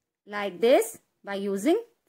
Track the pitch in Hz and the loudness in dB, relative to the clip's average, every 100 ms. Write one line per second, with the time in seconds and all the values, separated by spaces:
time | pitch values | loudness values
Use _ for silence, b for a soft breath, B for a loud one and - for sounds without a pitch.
0 | _ _ 202 208 202 175 226 311 440 - | _ _ -12 -8 -8 0 4 4 2 -8
1 | _ _ 202 196 202 196 240 427 466 _ | _ _ -12 -8 -4 -2 0 0 -4 _